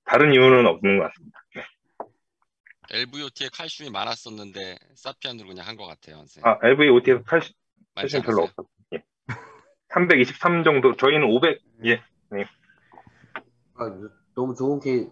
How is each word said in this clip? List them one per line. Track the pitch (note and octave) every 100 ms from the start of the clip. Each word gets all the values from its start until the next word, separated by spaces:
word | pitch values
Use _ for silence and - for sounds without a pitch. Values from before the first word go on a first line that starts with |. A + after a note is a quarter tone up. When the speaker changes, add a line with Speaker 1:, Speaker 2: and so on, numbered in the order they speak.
Speaker 1:
다른 | - B2 D3+
이유는 | C3 C3 B2+ A2+
없는 | E2 G2 G2
것 | D#2
같습니다. | - - - _ -
네. | - _ _ _ - _ _ _ _ _ _ _ -
Speaker 2:
엘브이오티에 | A2 B2 C#3 C#3+ - C3+
칼슘이 | - E3 - D3+
많았었는데 | G2 A2 A2+ A#2 G#2+ G2+ G2 F#2 F2+ _
사피안으로 | _ C3 C3+ C3+ A#2+ G2
그냥 | F#2 F2+
한 | A2
것 | F#2
같아요, | D#2 - D#2
선생님. | D2 _ A#2
Speaker 1:
아, | G#2+
엘브이오티에 | A2+ C3+ D3 B2 B2+ A#2+ A2
칼슘, | E3 - _ _ _ _
Speaker 2:
많지 | - C#3 C#3+
Speaker 1:
칼슘 |
별로 | A#2 G#2
Speaker 2:
않았어요? | E2 -
Speaker 1:
없었어요. | - _ _
예. | E2 - _ - - - - _ _ _
삼백이십삼 | F3 F3 D3 B2 - F3 E3+
정도, | D#3+ C#3+ B2+ A2+
저희는 | C3 D3+ C3
오백, | A#2+ D#3+ - _ A2+
예. | A2+ A#2 - _ _
네. | G2+ G2+ _ _ _ _ - _ _ _ - - _ _
Speaker 3:
아, | - A#2 F#2+ G#2+ _ _
너무 | - B2+ B2
좋은 | C3 C#3+
케이-, | C#3 B2+ G2+